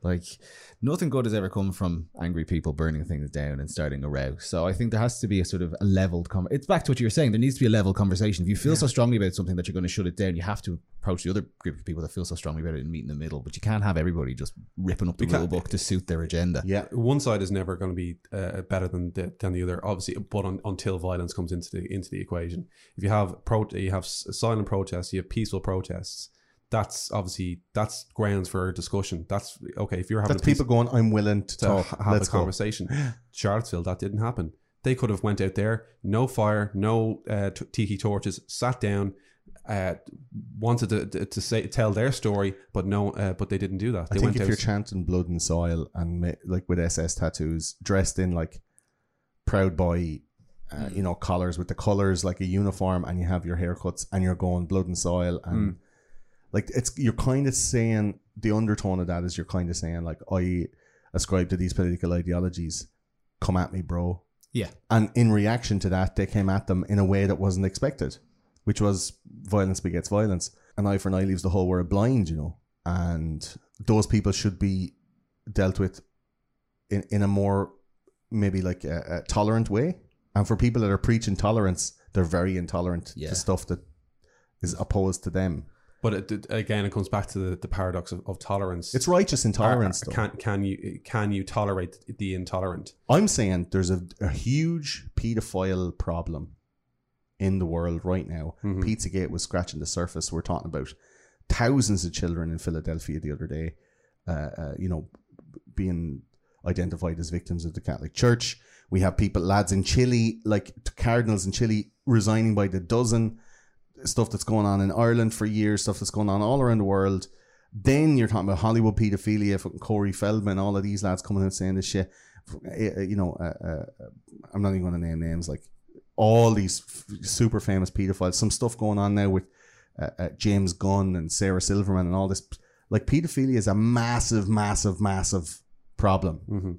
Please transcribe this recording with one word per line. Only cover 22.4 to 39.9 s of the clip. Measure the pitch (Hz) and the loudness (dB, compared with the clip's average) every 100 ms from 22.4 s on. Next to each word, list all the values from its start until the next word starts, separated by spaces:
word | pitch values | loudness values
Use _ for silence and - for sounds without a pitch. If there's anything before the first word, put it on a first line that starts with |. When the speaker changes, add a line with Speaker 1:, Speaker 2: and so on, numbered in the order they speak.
| 85 87 175 _ _ - | -4 -8 -10 _ _ -6
Speaker 3:
if | |
you | 98 | 0
have | 104 98 87 | 2 0 -4
pro-, | - 113 107 | 0 0 0
you | 95 95 | -2 -2
have | 95 | -2
s-, | 92 - - | -4 -10 -8
silent | 98 117 110 104 | -4 0 0 0
protests, | 98 95 90 90 | -2 -2 -4 -4
you | 95 | -6
have | 92 | -4
peaceful | - 107 95 | -4 -2 -2
protests. | 95 95 92 90 92 - - _ _ _ _ | -2 -4 -4 -8 -10 -14 -16 _ _ _ _
That's | 110 101 - - | -2 -2 -6 -6
obviously, | 107 90 - 92 87 _ | -4 -4 -4 -6 -6 _
that's | - 107 - - | -4 -4 -6 -14
grounds | - 104 101 90 | -2 0 0 0
for | 95 92 | -2 -2
discussion. | 87 85 98 98 85 82 | -4 -4 -2 -2 -6 -4
That's | 98 - - - - | -6 -6 -14 -14 -6
okay. | 101 90 | -4 -4
If | 90 | -2
you're | 110 | 0
having | 104 | 2
Speaker 2:
That's | 143 | 2
Speaker 3:
a | |
peace- | - 143 | 4 4
Speaker 2:
people | 127 | 6
going, | 120 117 | 4 6
"I'm | 127 113 | 6 6
willing | 107 104 104 | 6 4 2
to | 98 - | 0 -2
Speaker 3:
to | |
Speaker 2:
talk. | 104 98 90 | 2 2 0
Speaker 3:
ha-, | - | -2
have | 104 | 2
Speaker 2:
Let's | 104 92 | 4 4
Speaker 3:
a | |
Speaker 2:
go." | 110 | 0
Speaker 3:
conversation. | 87 95 107 107 90 | 0 0 -4 -4 -4
Speaker 2:
<gasps> | 139 139 117 _ | -2 -2 -4 _
Speaker 3:
Charlottesville, | - 107 104 117 87 | -4 0 0 0 -4
that | 85 92 | -2 -2
didn't | 98 104 | -2 -2
happen. | 117 120 85 - _ _ | -2 -2 -6 -8 _ _
They | 135 127 | 0 2
could | 123 | 2
have | 101 | 0
went | 107 98 | 0 0
out | 95 | 0
there, | 92 104 113 - _ | 0 0 -2 -6 _
no | - 107 127 | -2 2 2
fire, | 127 107 107 104 | 2 2 2 0
no, | 98 107 113 110 110 - | 0 2 2 2 -2 -4
uh, | 107 98 | -2 -2
t-, | 95 - | -4 -10
tiki | - 107 101 | -2 -2 0
torches, | 110 101 104 92 _ | 0 0 -2 -8 _
sat | - 120 123 | -4 -4 0
down, | 104 101 98 - _ _ - - - | 0 0 0 -4 _ _ -20 -20 -6
uh, | 104 92 | -2 -2